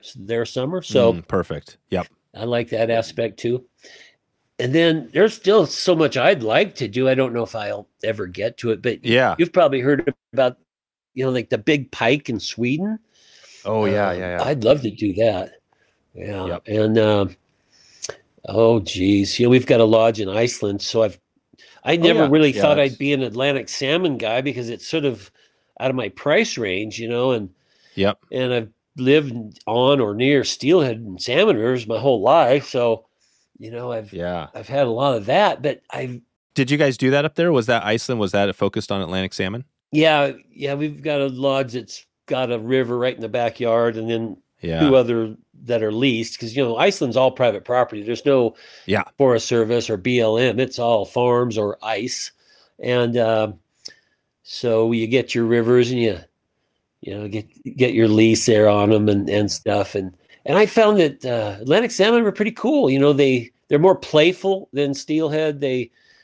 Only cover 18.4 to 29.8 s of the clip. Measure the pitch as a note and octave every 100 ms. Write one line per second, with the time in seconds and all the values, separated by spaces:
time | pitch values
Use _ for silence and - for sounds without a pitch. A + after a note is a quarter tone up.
18.4 | - G2 A2+ A#2 F#2 F2 F#2+ G2+ G2 -
19.4 | A#2+ B2+ - A#2+ A2+ A2 A2+ G#2+ F#2+ G#2
20.4 | A#2+ - G#2 G2+ - A2+ A2 - _ _
21.4 | _ _ - - - E3+ E3 D#3 D3 D3+
22.4 | D3 A2+ D3 D3 C#3 A2+ C#3+ C#3 B2 A2+
23.4 | C#3 C#3 - - C3+ E3+ F3+ B2 A2 A#2+
24.4 | C#3 B2 B2 A#2 - D#3+ C#3+ G#2+ - _
25.4 | _ _ _ - C3 B2+ G#2 - C#3+ F3
26.4 | A3 - G#2 F#2 A2 A2 A2+ A#2+ C3 A#2
27.4 | G2 _ _ _ _ - G2 - - B2+
28.4 | C3 A#2+ A2 _ _ - B2+ D3+ C#3 A#2
29.4 | G#2+ - - A#2